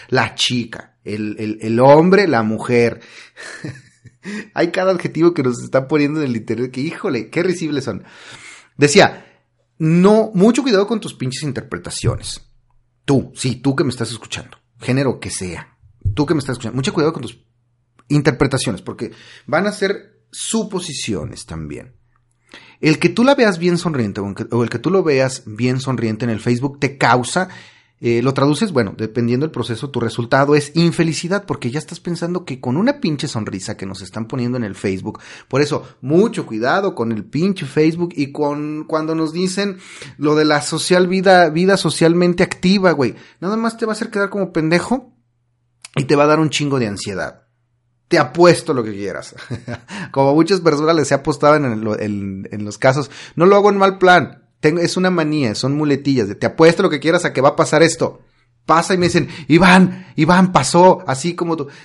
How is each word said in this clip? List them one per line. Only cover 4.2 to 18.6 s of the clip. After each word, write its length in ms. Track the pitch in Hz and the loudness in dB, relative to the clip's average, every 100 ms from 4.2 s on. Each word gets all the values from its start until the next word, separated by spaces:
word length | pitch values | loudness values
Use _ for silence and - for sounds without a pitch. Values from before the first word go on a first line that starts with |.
| 190 208 - | -12 -12 -8
Hay 180 | 139 170 | -2 -2
cada 200 | 185 185 | 0 0
adjetivo 420 | 180 139 156 170 | 0 -4 2 2
que 100 | 170 | 2
nos 180 | 127 123 | -2 -4
están 240 | 123 131 135 | -2 -2 0
poniendo 340 | 156 143 156 | 0 0 0
en 80 | 143 | -4
el 60 | 113 | -4
internet 360 | - 110 131 | -4 -4 -4
que, 100 | 131 | -6
híjole, 480 | 151 - 196 123 107 | -8 -6 -4 -4 -4
qué 140 | 156 | -2
risibles 420 | 180 180 156 143 131 | -2 -2 -4 -4 -6
son. 180 | 92 - - - - - - _ - | -10 -14 -20 -20 -20 -20 -20 _ -4
Decía, 480 | 143 196 135 - - _ _ _ _ _ | 2 4 4 0 -16 _ _ _ _ _
no, 540 | 160 170 190 220 214 | 0 4 6 4 2
mucho 300 | 180 208 233 | 2 4 4
cuidado 240 | 262 196 202 | 2 0 0
con 120 | 226 | -4
tus 140 | 156 | -6
pinches 300 | - 131 127 | -8 -8 -6
interpretaciones. 1080 | 147 110 - 87 - - - - - - - _ _ _ _ _ - | -8 -8 -8 -10 -10 -6 -4 -4 -8 -14 -18 _ _ _ _ _ -2
Tú, 260 | 135 - - | -2 -2 -6
sí, 220 | 131 - | -6 -2
tú 180 | 143 131 | -2 -2
que 80 | |
me 80 | 143 | -2
estás 200 | - 117 | -4 -8
escuchando, 460 | 117 - - - - _ _ | -10 -12 -14 -14 -20 _ _
género 400 | - 131 139 98 | -4 0 0 -2
que 100 | 98 | -8
sea, 480 | - 92 80 - _ _ _ - 101 | -8 -10 -10 -16 _ _ _ -4 -2
tú 100 | 147 | 0
que 80 | |
me 60 | 160 | -2
estás 140 | 131 | -2
escuchando, 220 | 123 113 120 | -6 -6 -6
mucho 180 | 135 | -4
cuidado 200 | 170 151 | -2 -2
con 80 | 160 | -2
tus 180 | 110 - _ _ _ _ _ _ _ | -10 -16 _ _ _ _ _ _ _
interpretaciones, 720 | 147 147 135 131 131 | 2 2 2 0 0